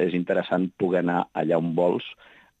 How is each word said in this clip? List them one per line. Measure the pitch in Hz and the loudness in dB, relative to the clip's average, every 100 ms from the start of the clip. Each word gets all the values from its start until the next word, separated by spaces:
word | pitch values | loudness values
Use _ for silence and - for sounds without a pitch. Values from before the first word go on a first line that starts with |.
és | 90 | 2
interessant | 87 85 92 - 90 90 - | 0 0 -2 0 -2 -2 -2
poder | 92 90 | 0 2
anar | 87 87 - | 0 0 -2
allà | - 78 85 | -4 0 0
on | 85 | 0
vols | 82 87 - - - - - - _ | 0 2 0 -6 -20 -20 -20 -20 _